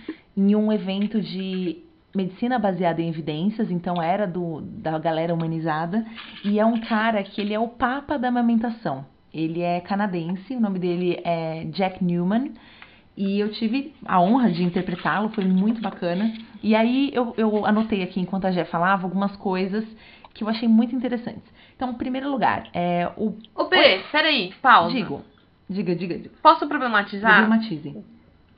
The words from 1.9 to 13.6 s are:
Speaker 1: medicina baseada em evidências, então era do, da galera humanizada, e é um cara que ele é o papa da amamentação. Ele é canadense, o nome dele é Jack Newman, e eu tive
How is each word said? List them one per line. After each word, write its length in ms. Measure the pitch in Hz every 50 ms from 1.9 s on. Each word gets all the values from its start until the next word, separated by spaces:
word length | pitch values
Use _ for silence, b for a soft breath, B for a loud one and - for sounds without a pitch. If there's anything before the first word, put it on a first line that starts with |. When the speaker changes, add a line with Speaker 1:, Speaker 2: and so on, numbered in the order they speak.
| _ _ _ _ -
Speaker 1:
medicina 440 | 196 190 185 185 - 240 240 254 247
baseada 440 | 208 196 185 170 185 170 165 160 165
em 60 | 165
evidências, 640 | 160 160 156 160 151 151 175 208 220 - 220 170
então 300 | 180 175 175 190 175 175 160
era 240 | 165 185 208 208
do, 340 | 185 170 180 170 165 160 139
da 380 | - - - - - 160 160 156
galera 360 | 156 165 160 156 165 170 170
humanizada, 680 | 165 165 165 165 160 156 165 151 156 165 170 180 226 220 B B B B B B B -
e 140 | 202 208 208
é 60 | 214
um 160 | 226 240 226
cara 420 | 220 - 233 214 214 233 226 208 196
que 180 | 196 - -
ele 120 | 202 208 208
é 40 | 214
o 100 | 233 226
papa 480 | 233 - 262 240 262 285 285 - 302 277
da 100 | 233 247
amamentação. 760 | 247 240 240 233 233 220 226 240 226 - - 165 139 135 139 - _ _ _ _ -
Ele 260 | 151 160 165 170 170
é 200 | 175 175 175 175
canadense, 720 | 175 - 202 190 208 208 180 175 160 170 190 185 190 - 262
o 40 | 247
nome 180 | 226 202 190 180
dele 420 | 175 180 175 175 180 175 170 - -
é 400 | 175 170 165 165 160 160 160 160
Jack 360 | 160 151 - 196 185 185 - 185
Newman, 480 | 175 175 175 175 185 208 233 277 294 - b b b b b b b b b b b -
e 220 | - 202 196 196 202
eu 100 | 208 214
tive 420 | 214 -